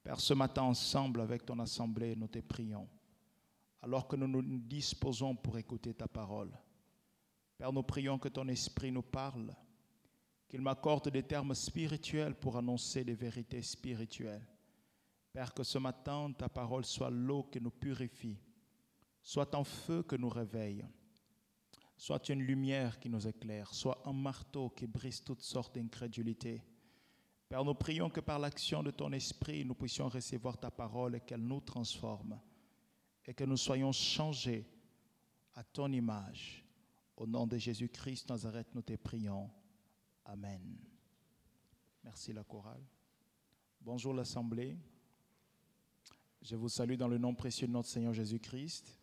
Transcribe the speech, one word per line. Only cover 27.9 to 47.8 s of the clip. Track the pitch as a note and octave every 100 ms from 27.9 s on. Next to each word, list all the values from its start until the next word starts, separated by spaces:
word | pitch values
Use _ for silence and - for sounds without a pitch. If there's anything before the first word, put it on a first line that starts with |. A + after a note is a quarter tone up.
| D#3+ E3+
que | D#3+
par | D3 D3
l'action | D3 - - D#3
de | D3
ton | - D3
esprit, | C3+ - - - D3+ C3
nous |
puissions | B2 B2+ - C#3
recevoir | B2 - B2 B2 A#2
ta | B2
parole | - A#2 A#2 B2 A#2+
et |
qu'elle | - A#2+
nous | A#2 C3+
transforme | - B2 A2+ - A2+ G#2+ - G#2+ - - - _ _ _ _ _ -
et |
que | B2
nous | C3+ C3
soyons | - C3 C3+
changés | B2+ - - D#3 C3 B2+ A2+ G#2+ - - _ _ _ _ _ _ -
à |
ton | A#2 - C#3+
image. | C3 A#2 G#2+ G2 - - - - - _ _ _ -
Au | A2+
nom | A#2+ A#2
de | A#2+
Jésus-Christ | A2 A2 A#2+ - C#3 B2+ -
Nazareth, | A#2+ A2 A2+ A2+ B2
nous |
te | A2 A2
prions. | - A#2 G#2 G2 G2+ - - _ _ _ _ _ -
Amen. | G2+ G2+ G2 F2+ F2+ - - _ _ _ _ _ _ _ _ _ _
Merci | B2 A2 -
la | A2
chorale. | G#2 A2 G#2 B2+ C3+ _ _ _ _ _ _ _ _ _
Bonjour | A2+ B2 B2+
l'assemblée. | C3 A#2+ B2 A#2 A2+ B2+ E3+ - - _ _ _ _ _ _ _ _ _ _ - - _ _
Je | - A2+
vous | A#2
salue | - B2 B2+
dans | B2
le | A#2+
nom | B2
précieux | A#2+ B2+ - B2
de |
notre | A#2+